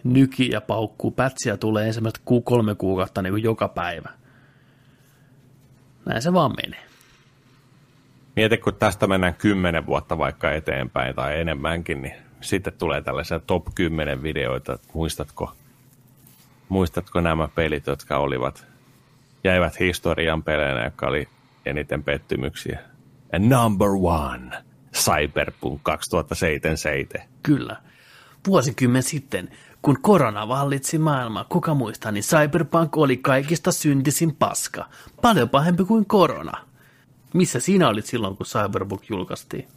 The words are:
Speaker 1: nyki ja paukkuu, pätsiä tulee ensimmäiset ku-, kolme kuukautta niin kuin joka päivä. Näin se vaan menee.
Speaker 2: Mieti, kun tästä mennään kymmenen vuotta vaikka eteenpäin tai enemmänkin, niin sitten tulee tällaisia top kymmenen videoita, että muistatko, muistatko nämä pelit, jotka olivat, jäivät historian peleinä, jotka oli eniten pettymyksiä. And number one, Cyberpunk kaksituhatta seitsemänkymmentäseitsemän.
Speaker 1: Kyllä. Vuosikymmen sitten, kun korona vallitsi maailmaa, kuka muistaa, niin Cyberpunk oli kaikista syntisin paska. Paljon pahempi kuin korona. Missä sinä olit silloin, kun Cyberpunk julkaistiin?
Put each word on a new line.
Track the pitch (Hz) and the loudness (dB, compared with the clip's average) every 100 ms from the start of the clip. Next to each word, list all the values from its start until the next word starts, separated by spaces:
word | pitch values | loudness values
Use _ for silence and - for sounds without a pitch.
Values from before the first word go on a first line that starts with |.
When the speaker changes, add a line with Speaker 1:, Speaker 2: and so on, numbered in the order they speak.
Speaker 1:
nyki | 127 127 131 - 123 | 2 4 4 4 0
ja | 110 | 0
paukkuu, | - 104 107 - 117 | -2 -2 -2 -4 -4
pätsiä | - 131 - 127 101 | 0 -2 -2 -4 -2
tulee | 110 107 110 | 0 0 0
ensimmäiset | 110 110 - - | -2 -4 -4 0
ku-, | 123 | 0
kolme | 117 120 107 104 | 4 2 2 0
kuukautta | 92 92 95 - | 0 0 -2 -4
niin | 95 | -2
kuin | 104 | 0
joka | 110 110 120 | 0 0 -2
päivä. | - 87 82 - - _ _ _ _ _ _ _ _ _ _ _ _ _ _ _ _ _ _ - | -4 -6 -6 -12 -20 _ _ _ _ _ _ _ _ _ _ _ _ _ _ _ _ _ _ -8
Näin | - | -4
se | 147 | 0
vaan | 180 139 - | 2 2 0
menee. | - - - _ _ _ _ _ _ _ _ _ _ _ _ _ _ - | -8 -12 -20 _ _ _ _ _ _ _ _ _ _ _ _ _ _ 0
Speaker 2:
Mieti, | 110 110 | 2 2
kun | - - | 0 0
tästä | 107 92 101 | 0 2 2
mennään | 95 90 87 | 2 2 2
kymmenen | 104 95 90 82 76 | 2 2 2 0 0
vuotta | 69 - 80 | -2 -2 -2
vaikka | 69 - 78 | -2 -2 -2
eteenpäin | 76 78 67 64 67 65 67 | -2 -2 -4 -4 -4 -4 -4
tai | 67 76 | -4 -2
enemmänkin, | 82 73 73 85 85 73 | -2 -2 -4 -4 -4 -6
niin | 65 - - - | -8 -14 -20 -18
sitten | - 98 - | -4 -4 -4
tulee | - 85 73 | -4 -4 -2
tällaisia | 67 67 80 82 | -4 -6 -4 -6
top | - 90 - - | -2 -2 -2 -2
kymmenen | 87 80 76 67 | -2 0 -2 -4
videoita, | 78 76 62 64 - | -4 -4 -4 -4 -6
että | 62 - | -10 -10
muistatko, | 82 80 - 73 - - - _ _ _ _ _ _ _ _ _ _ - | -6 -4 -6 -10 -8 -10 -10 _ _ _ _ _ _ _ _ _ _ -4
muistatko | 95 90 - 87 90 | 0 0 -2 -4 -2
nämä | 85 80 78 - | 0 0 -2 -2
pelit, | 78 76 69 | -2 -2 -4
jotka | 69 - 71 | -6 -4 -2
olivat, | 71 64 64 - - _ _ _ _ _ _ _ | -2 -2 -4 -6 -18 _ _ _ _ _ _ _
jäivät | 95 92 82 - | 0 2 2 0
historian | 92 82 85 80 82 80 | -2 0 -2 0 0 -2
peleinä, | 78 76 71 65 | 0 0 0 -2
jotka | 58 - 67 | -4 -4 -2
oli | 71 - _ _ _ - | -2 -4 _ _ _ -6
eniten | 73 71 71 | -6 -4 -6
pettymyksiä. | 73 71 - 65 69 - - 80 - - _ _ - | -4 -4 -4 -4 -4 -8 -10 -10 -12 -20 _ _ -6
And | 85 110 131 | 0 4 4
number | 117 95 101 98 | 4 2 2 2
one, | 90 82 71 62 64 - - _ _ | 2 0 -2 -8 -12 -16 -18 _ _
Cyberpunk | - - 80 73 - 71 - - 71 | -2 0 2 0 -2 -4 -6 -8 -6
kaksituhatta | - 76 - 87 76 90 | -4 -4 -2 -2 -2 -2
seitsemänkymmentäseitsemän. | 87 73 80 78 80 69 - - - _ | 0 0 -2 -2 -2 -4 -4 -10 -14 _
Speaker 1:
Kyllä. | - 139 117 - - _ - - - - - | 0 0 -2 -12 -18 _ -20 -20 -20 -8 0
Vuosikymmen | 190 123 110 123 127 | 2 2 2 2 2
sitten, | 127 147 - 95 90 - - - | 0 -4 -6 -8 -8 -16 -20 -2
kun | - 131 | 0 2
korona | - 196 123 104 107 | 6 6 4 0 -4
vallitsi | 131 139 139 - 160 | -2 0 -2 -2 0
maailmaa, | 156 139 120 101 - | 2 2 -2 -6 -2
kuka | 180 160 | 0 2
muistaa, | 147 110 - 113 | 0 -2 -4 -4
niin | 104 | -4
Cyberpunk | - 160 151 147 151 165 165 - | 2 2 4 2 2 2 2 2
oli | 143 127 | 2 2
kaikista | - 135 143 165 - | 2 2 2 -2 0
syntisin | 160 156 139 135 - 165 139 | 0 2 2 2 0 0 2
paska. | 104 101 - - - - - - | 0 0 -6 -8 -12 -16 -20 2
Paljon | 240 196 117 | 4 4 4
pahempi | 135 160 175 | 4 4 2
kuin | 185 226 202 | 4 2 4
korona. | 208 160 80 78 - - _ _ _ _ _ _ | 4 4 2 -8 -10 -14 _ _ _ _ _ _
Missä | - 185 123 | 2 2 2
sinä | - 196 147 | 2 4 4
olit | 107 - | 2 -2
silloin, | 120 98 95 | -4 -4 -6
kun | - | -4
Cyberpunk | 113 101 98 98 98 - | -2 -2 -2 -4 -8 -6
julkaistiin? | 98 90 95 - - - | -6 -6 -10 -10 -12 -12